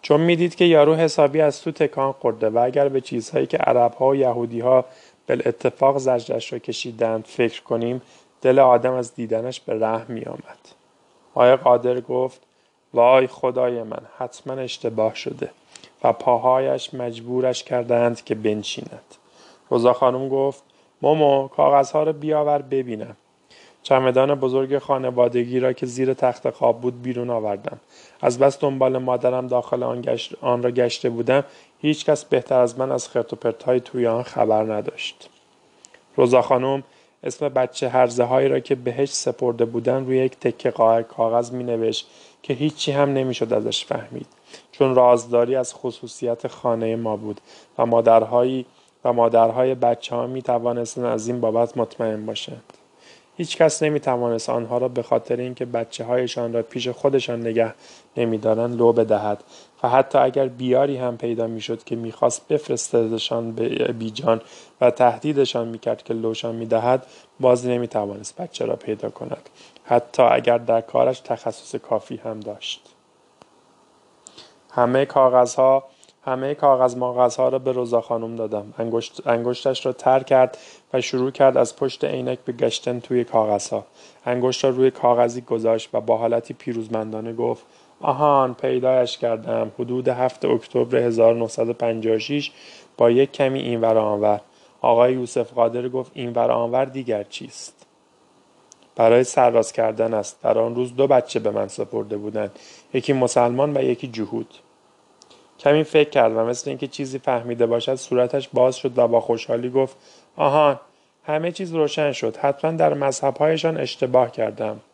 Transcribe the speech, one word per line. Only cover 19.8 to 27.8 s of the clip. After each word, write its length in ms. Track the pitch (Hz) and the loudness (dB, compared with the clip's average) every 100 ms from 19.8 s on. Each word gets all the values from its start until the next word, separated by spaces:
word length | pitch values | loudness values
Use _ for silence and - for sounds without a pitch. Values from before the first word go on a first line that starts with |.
| 120 | 2
خانم 360 | 120 131 127 135 | 4 0 0 -4
گفت: 340 | 135 139 135 _ _ _ _ | -2 -2 -4 _ _ _ _
«مومو، 460 | 143 156 147 139 135 | 0 4 4 2 0
کاغذها 540 | - 147 143 135 151 | 2 4 4 2 0
رو 100 | 156 | -2
بیاور 500 | 147 151 151 147 147 | -2 -2 -2 0 -2
ببینم.» 540 | 135 135 123 110 110 110 _ _ _ - - _ | -2 -6 -4 -8 -10 -16 _ _ _ -20 -20 _
چمدان 520 | - 135 131 127 135 | 2 2 4 2 2
بزرگ 440 | 143 131 131 135 139 | 2 0 0 0 -2
خانوادگی 840 | - 135 127 123 120 123 120 127 | -2 -2 -2 0 2 2 0 0
را 120 | 127 | 0
که 140 | 123 127 | -2 -6
زیر 280 | 123 131 | -2 -2
تخت 360 | 127 127 117 123 | 0 -2 -2 -6
خواب 300 | - 117 117 | 0 0 0
بود 220 | 123 123 | -4 -6
بیرون 280 | 123 123 123 | -8 -6 -4
آوردم. 500 | 117 107 101 107 - | -4 -4 -6 -8 -14